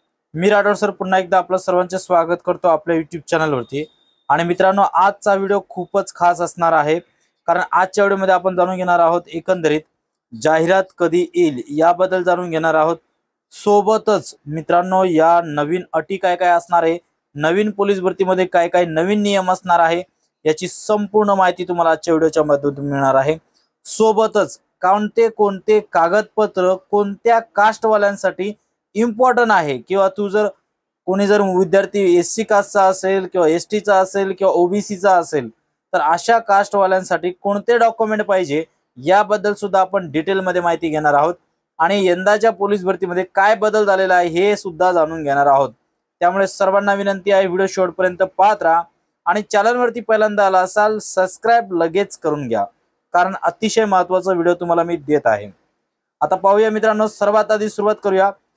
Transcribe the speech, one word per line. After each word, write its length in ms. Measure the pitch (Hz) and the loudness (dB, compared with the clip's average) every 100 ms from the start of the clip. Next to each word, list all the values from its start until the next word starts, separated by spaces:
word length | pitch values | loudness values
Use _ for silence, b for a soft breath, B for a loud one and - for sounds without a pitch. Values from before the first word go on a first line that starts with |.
| _ _ _ | _ _ _
मी 160 | 151 190 | -4 0
राठोड 260 | 208 202 208 | 2 2 0
सर 140 | 202 | -2
पुन्हा 300 | 190 185 190 | -4 -2 -2
एकदा 180 | 180 185 | 0 -2
आपलं 200 | 175 185 | 0 -4
सर्वांचे 420 | - 180 180 185 | -2 -2 -2 -6
स्वागत 380 | - 180 165 170 - | -2 0 0 -2 -4
करतो 220 | 170 180 | -2 0
आपल्या 300 | 156 - 165 | 0 0 -4
YouTube 320 | 156 165 - | -4 -10 -4
चॅनलवरती. 600 | 165 156 135 113 139 156 _ _ _ - | -2 -2 -2 -6 -8 -10 _ _ _ -4
आणि 140 | 147 | -2
मित्रांनो, 380 | 170 175 190 202 | 0 2 2 2
आजचा 540 | 190 170 190 196 208 196 | 0 2 0 0 -2 0
video 240 | 196 202 - | 0 -2 -4
खूपच 460 | - 175 196 190 - | -10 -6 -4 -4 0
खास 260 | 175 170 | 0 0
असणार 320 | 170 - 170 | -4 -2 0
आहे, 260 | 160 147 165 - _ _ _ - | 2 0 -2 -6 _ _ _ -4
कारण 160 | 175 - | -2 0
आजच्या 320 | 170 185 208 | 0 0 0
व्हिडिओमध्ये 320 | 202 196 190 185 | 0 0 2 2
आपण 200 | 185 180 | 0 0
जाणून 200 | 180 185 | -2 -2
घेणार 240 | 185 175 | 0 2
आहोत 220 | 165 170 - | 2 0 -4
एकंदरीत 540 | 160 170 185 156 156 - _ _ _ _ 113 | -8 -4 -2 0 -2 -4 _ _ _ _ -4
जाहिरात 420 | 156 160 165 190 190 - | 0 2 2 2 0 -2
कधी 300 | 170 170 175 175 | 0 0 0 0
येईल 260 | 165 143 - | 0 -2 -6
याबद्दल 540 | 147 165 175 185 185 | 0 2 2 0 0
जाणून 260 | 180 180 180 | 0 -2 -2
घेणार 240 | 160 160 | -4 0
आहोत. 240 | 156 156 170 _ _ _ _ _ | 0 0 -2 _ _ _ _ _
सोबतच 840 | - 208 208 196 220 214 196 - - 143 | -6 0 2 2 0 0 -2 -2 -12 -12
मित्रांनो, 580 | 156 151 175 185 190 | -10 0 0 2 0
या 380 | 190 156 160 170 170 | 2 2 4 2 0
नवीन 380 | 147 147 180 180 | -4 -4 -4 -4
अटी 240 | 160 156 190 | -6 -4 -4
काय 180 | 185 175 | -2 0
काय 140 | 180 | 0
असणार 340 | 170 170 175 | 0 0 0
आहे, 140 | 165 170 - _ _ 143 | 0 -2 -6 _ _ -4
नवीन 360 | 156 185 214 | -2 0 -2
पोलीस 280 | 202 202 196 | -2 -2 0
भरतीमध्ये 460 | 180 185 185 185 185 | -2 -2 0 0 0
काय 220 | 175 170 | 0 2
काय 180 | 180 170 | 0 0
नवीन 360 | 160 180 208 | 0 0 0
नियम 300 | 202 202 185 | 0 0 0
असणार 280 | 185 185 170 | -2 0 2
आहे, 240 | 165 170 185 _ _ _ 151 | 2 0 -6 _ _ _ -4
याची 220 | 156 180 | -2 -4
संपूर्ण 600 | - - 208 202 208 208 | -8 -2 -2 0 0 2
माहिती 340 | 190 185 180 | 2 0 0
तुम्हाला 280 | 180 175 165 | -4 -2 0
आजच्या 220 | 156 - | 0 0
व्हिडिओच्या 300 | 160 160 156 | 2 2 2
माध्यमातून 420 | 151 143 143 139 143 | 0 0 0 -4 -6
मिळणार 300 | 139 135 135 | -2 2 2
आहे. 220 | 135 160 - _ _ _ - | 0 -2 -8 _ _ _ -10
सोबतच 720 | - 220 208 220 214 175 - _ _ | 0 2 2 0 0 -2 -6 _ _
कोणते 480 | 180 208 214 - 226 | 0 0 0 0 0
कोणते 500 | 220 208 190 - 214 | 2 -2 -2 0 0
कागदपत्र 960 | 208 175 165 202 214 - 208 196 185 185 | 0 0 2 0 -2 -2 -2 0 0 -2
कोणत्या 640 | - 208 202 196 233 226 | -2 -2 -2 -2 0 0
कास्टवाल्यांसाठी 1120 | 226 - 214 214 226 214 202 202 185 - 196 208 _ _ _ | 0 0 0 0 0 2 0 -2 -4 -4 -8 -10 _ _ _
important 580 | 202 240 214 254 240 233 | -4 -2 0 2 2 2
आहे, 260 | 196 151 127 | 2 0 -4
किंवा 320 | - 190 190 | -4 0 0
तू 180 | 190 202 | 0 -2
जर 200 | 202 208 - _ _ _ _ - | 0 -2 -4 _ _ _ _ -6
कोणी 220 | 190 202 | -2 2
जर 140 | 208 | 2
विद्यार्थी 760 | 196 180 185 196 190 202 190 175 | 2 0 2 2 2 0 2 2
एससी 260 | 170 - | 2 -4
कास्टचा 400 | 214 208 202 202 | 0 0 2 2
असेल 440 | 190 190 190 196 185 | 2 2 -2 -2 -2
किंवा 160 | 190 160 | 0 2
एसटीचा 480 | 170 - 214 190 196 | 0 -2 -4 0 2
असेल 380 | 190 196 196 185 | 2 -2 -4 0
किंवा 140 | 190 | 0
ओबीसीचा 640 | 160 175 202 196 196 196 185 | 2 2 0 -4 -2 2 2
असेल, 320 | 165 151 120 - _ _ _ | 0 -4 -6 -12 _ _ _
तर 80 | 185 | -2
अशा 380 | 151 170 - 233 | 0 0 2 0
कास्टवाल्यांसाठी 920 | 226 196 202 202 190 190 185 170 180 | 2 2 2 2 2 0 -2 -4 -4
कोणते 460 | 180 202 202 202 240 | -6 -4 -4 0 2
document 440 | 233 - 214 214 | 2 2 -2 -2
पाहिजे 440 | 208 190 170 147 160 _ _ - | 0 -2 0 -4 -6 _ _ -8
याबद्दल 560 | 139 196 196 208 208 | 0 2 2 0 -2
सुद्धा 260 | 202 202 190 | -4 -2 0
आपण 320 | 185 196 175 | 0 -2 -4
डिटेलमध्ये 500 | 147 160 190 185 180 | -4 -2 -2 -2 -2
माहिती 280 | 170 165 165 | -2 -2 -2
घेणार 240 | 151 151 | -2 2
आहोत. 220 | 143 156 180 _ _ _ - | 2 2 -2 _ _ _ -2
आणि 260 | 165 202 185 | 0 2 2
यंदाच्या 460 | 180 190 208 226 | 2 2 2 2
पोलीस 320 | 190 196 202 | 0 -2 -2
भरतीमध्ये 400 | 185 190 185 180 185 - | -2 -4 -4 -4 -2 0
काय 200 | 196 220 | 2 2
बदल 300 | 214 214 208 | 0 0 2
झालेला 300 | 190 190 180 | 2 2 2
आहे 120 | 175 | 2
हे 300 | 165 196 202 | 0 0 0
सुद्धा 340 | 196 160 180 | -4 -2 0
जाणून 320 | 175 156 165 | 2 0 -2
घेणार 220 | 147 139 143 | -2 0 4
आहोत. 240 | 139 131 113 _ _ _ _ | 4 2 -6 _ _ _ _
त्यामुळे 280 | 175 190 190 | 0 0 -2
सर्वांना 460 | - 190 196 202 | 0 0 0 0
विनंती 380 | 202 202 196 190 | 0 -2 -4 0
आहे, 160 | 196 196 | 2 2
व्हिडिओ 200 | 180 190 | 0 -2
शेवटपर्यंत 500 | 190 180 165 180 180 | -2 -4 -2 -4 -2
पाहत 460 | 190 - 202 208 | -4 2 0 2
राहा. 200 | 165 165 170 _ _ _ - | 0 0 -2 _ _ _ -4
आणि 160 | 190 | -4
चॅनलवरती 580 | 208 214 214 247 240 233 | -2 0 0 0 -2 -4
पहिल्यांदा 480 | 220 220 214 208 196 | -2 0 0 2 2
आला 120 | 185 | 2
असाल, 380 | 185 214 208 214 | 0 0 0 -2
subscribe 760 | - - 185 - 226 233 202 | -4 -2 -2 -2 0 0 0
लगेच 440 | 175 165 170 202 - | -2 -2 -2 -4 -4
करून 300 | 165 147 131 | -4 -4 -4
घ्या, 160 | 110 101 _ _ _ _ | -4 -4 _ _ _ _
कारण 220 | 175 185 190 | -2 0 -2
अतिशय 420 | 165 - 220 226 214 | -6 -4 -2 0 0
महत्त्वाचा 460 | 185 180 185 180 | 0 0 -2 -2
व्हिडिओ 220 | 180 170 | 0 0
तुम्हाला 300 | 175 175 170 | -2 0 -2
मी 140 | 170 165 | -2 -4
देत 240 | 139 151 117 | -2 0 0
आहे. 260 | 104 104 92 _ _ _ _ _ _ | -2 -4 -18 _ _ _ _ _ _
आता 140 | 151 151 | -4 0
पाहूया 340 | 196 208 220 | 2 2 2
मित्रांनो, 380 | 214 220 214 214 | 0 0 0 -2
सर्वात 440 | - 202 214 214 | -2 0 0 0
आधी 180 | 214 214 | -2 -2
सुरुवात 260 | - 208 214 | -2 -2 -2
करूया. 280 | 208 190 196 190 _ | 0 0 0 -2 _